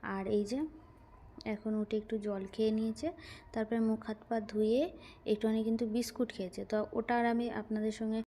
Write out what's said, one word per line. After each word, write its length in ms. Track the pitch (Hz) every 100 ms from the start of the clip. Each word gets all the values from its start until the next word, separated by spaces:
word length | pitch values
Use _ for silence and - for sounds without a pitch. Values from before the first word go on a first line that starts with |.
আর 260 | - 196 190
এই 160 | 208
যে 220 | 202 254 311 - - - - - - - 220
এখন 300 | 208 220 214
উঠে 220 | 208 214
একটু 200 | 214 220
জল 280 | 208 196 190
খেয়ে 180 | - 220
নিয়েছে, 400 | 220 220 220 311 330 - - -
তারপরে 260 | 226 220 233
মুখ 260 | 226 220 220
হাত 120 | 214 -
পা 100 | 233
ধুয়ে 500 | 214 214 214 240 339 - - - -
একটুখানি 380 | 214 220 220
কিন্তু 220 | 220 226 233
বিস্কুট 480 | 220 233 - 233
খেয়েছে। 320 | - 185 190 196
তো 200 | 214 208
ওটা 240 | - 226 240
আর 80 | 233
আমি 260 | 233 240
আপনাদের 400 | 220 214 214 214
সঙ্গে 300 | 214 220 220 226